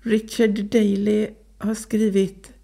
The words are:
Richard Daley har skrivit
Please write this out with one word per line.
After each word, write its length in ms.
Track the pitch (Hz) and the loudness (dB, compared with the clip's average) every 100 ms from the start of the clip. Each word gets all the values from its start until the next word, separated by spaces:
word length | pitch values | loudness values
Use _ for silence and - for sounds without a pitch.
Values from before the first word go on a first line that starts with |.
Richard 640 | 233 220 220 - 226 202 | 0 -2 -2 0 0 0
Daley 640 | 202 240 214 196 202 208 214 - - _ | 0 2 2 0 0 0 -2 -8 -20 _
har 160 | 202 | -6
skrivit 760 | 220 - 220 214 196 190 196 - - | -6 -4 0 2 2 0 -4 -20 -20